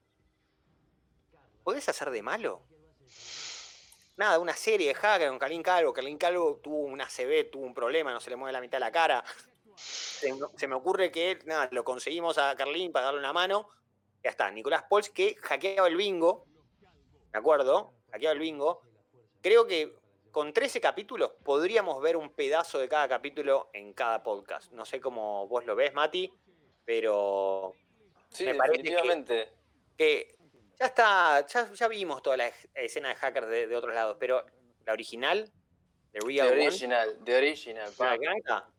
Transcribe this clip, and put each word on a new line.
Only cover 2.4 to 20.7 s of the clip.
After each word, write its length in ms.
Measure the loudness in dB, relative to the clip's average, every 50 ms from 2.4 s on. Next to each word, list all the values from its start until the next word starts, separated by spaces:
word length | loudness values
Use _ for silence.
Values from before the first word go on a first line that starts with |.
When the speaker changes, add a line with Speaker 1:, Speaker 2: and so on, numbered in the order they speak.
| -4 -6 -8 -8 _ _ _ _ _ _ _ _ _ _ -20 -20 -18 -16 -14 -14 -14 -14 -14 -16 -18 -20 -20 -20 -20 -20 -20 _ _ _ _ 0
Speaker 1:
Nada, 200 | 2 4 4 4
una 160 | 4 2 -4
serie 360 | -2 0 2 2 2 2 2
de 60 | 0
hacker 340 | 2 2 4 4 4 4 2
con 100 | 0 -2
Carlín 240 | -4 -4 -4 -2 0
Calvo. 300 | 2 4 4 4 2 2
Carlín 240 | -2 -4 -6 -4 -2
Calvo 420 | 0 0 2 2 2 0 0 -2
tuvo 180 | -6 -6 -4 -4
una 260 | -4 -4 -6 -8 -10
A 40 | -8
C 160 | -6 -6 -2
V, 200 | 0 2 2 0
tuvo 200 | 0 -4 -10 -10
un 80 | -10 -6
problema, 380 | -4 -2 0 0 0 0 -2
no 80 | -4 -8
se 100 | -8 -10
le 60 | -10
mueve 160 | -10 -8 -8
la 100 | -8 -8
mitad 160 | -6 -4 -4 -2
de 40 |
la 100 | -2 0
cara. 320 | 2 2 4 4 2 0 -2 -6 -14 -18 -20 _ _ _ _ _ -20
Se 560 | -20 -16 -14 -12 -12 -12 -12 -10 -6 -6 -6
me, 80 | -6 -6 -8 -10 -10
se 120 | -8 -6 -4
me 80 | -4
ocurre 360 | -4 -2 0 0 2 2 0
que, 280 | 0 0 -2 -2 -2 -4 -6
nada, 220 | -4 -2 -2 -2 -2
lo 120 | -2 -4 -4
conseguimos 540 | -4 -4 -6 -6 -6 -4 -2 -2 -2 0 2
a 180 | 2 0 0
Carlín 360 | -2 -2 -4 -2 -4 -4 -2
para 140 | -2 0 0
darle 140 | 0 -2 -2
una 140 | -2 -2 0
mano. 360 | 0 2 2 2 0 -2 -4 _ _ _ _ _ _ _ _ _ _ -4
Ya 60 | -4
está, 220 | -2 0 -2 -2
Nicolás 320 | -2 -4 -4 -2 -2 -2 0
Pols, 260 | 2 2 2 2 2
que 260 | 0 0 0 0 0 -2
hackeaba 460 | -6 -4 -4 -2 -2 0 2 4 4 4
el 80 | 4
bingo. 500 | 2 0 0 2 4 4 4 4 2 -2 _ _ _ _ _ _ _ _ _ _ _ _ _ _ _ _ _
¿De 80 | -6 0
acuerdo? 560 | 4 4 6 6 6 4 4 4 2 -2 -14 _ _ _
Hackeaba 220 | -10 -4 -2 -2 0
el 60 | 0
bingo. 440 | -2 -6 -4 -2 -2 -2 -2 -2 _ _ _ _ _ _ _ _ _ _ _ _
Creo 240 | 2 6 6 6 6
que 320 | 6 2 -2 -2 -4 -8 _ _ _ _ _ _ _
con 240 | -4 -4 -2 0 0
trece 260 | 0 0 0